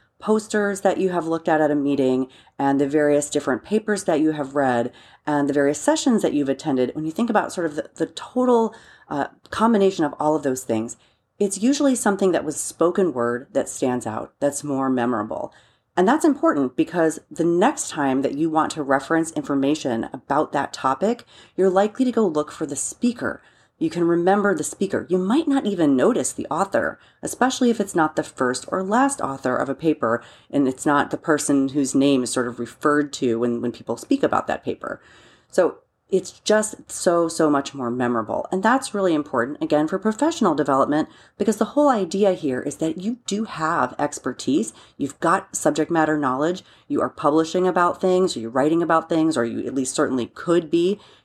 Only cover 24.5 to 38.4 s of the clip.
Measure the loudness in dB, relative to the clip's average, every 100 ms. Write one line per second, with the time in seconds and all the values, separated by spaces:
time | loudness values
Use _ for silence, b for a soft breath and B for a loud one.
24.5 | 0 -4 -4 -2 -2 0 0 2 2 2
25.5 | 0 0 0 2 4 4 2 -2 -6 -6
26.5 | -4 -2 -2 -2 -6 b b -10 -2 0
27.5 | 2 0 0 -2 0 0 -2 -6 -2 -2
28.5 | -2 -4 -6 0 2 2 0 -6 -4 -2
29.5 | -2 -2 -2 -2 0 0 -2 B B B
30.5 | -2 0 0 2 2 0 -2 0 0 2
31.5 | 0 0 0 0 2 2 2 0 -2 -4
32.5 | -6 -10 -4 0 2 0 -2 -2 0 0
33.5 | -2 -4 -6 -8 -8 -2 -2 0 0 -2
34.5 | -4 -6 -8 -10 -12 b b b b b
35.5 | 0 2 0 _ _ _ -4 -4 -8 0
36.5 | 0 0 -8 -14 -4 0 2 2 2 2
37.5 | 2 -2 -6 -6 -2 -2 -2 -2 -4